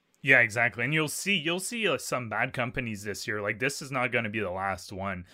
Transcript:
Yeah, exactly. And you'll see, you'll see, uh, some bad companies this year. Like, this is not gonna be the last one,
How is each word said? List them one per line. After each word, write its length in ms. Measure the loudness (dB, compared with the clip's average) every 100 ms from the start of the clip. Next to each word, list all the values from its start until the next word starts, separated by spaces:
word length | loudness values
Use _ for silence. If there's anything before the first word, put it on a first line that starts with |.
| _ _ 6
Yeah, 140 | 6
exactly. 460 | 6 4 0 2 0
And 80 |
you'll 160 | 2 0
see, 260 | -2 0 0
you'll 240 | 0 -2
see, 260 | -2 -2 0
uh, 120 | 0
some 320 | 0 -4 -2
bad 240 | -2 -2
companies 500 | 0 -2 -2 -4 -6
this 240 | -6 -6 -4
year. 140 | -2
Like, 180 | -2 0
this 220 | -2 -2
is 100 | -4
not 220 | -2 2
gonna 160 | 2 2
be 100 | -2
the 100 | -2
last 440 | 0 -2 -2 -6
one, 320 | -6 -4 -6 -10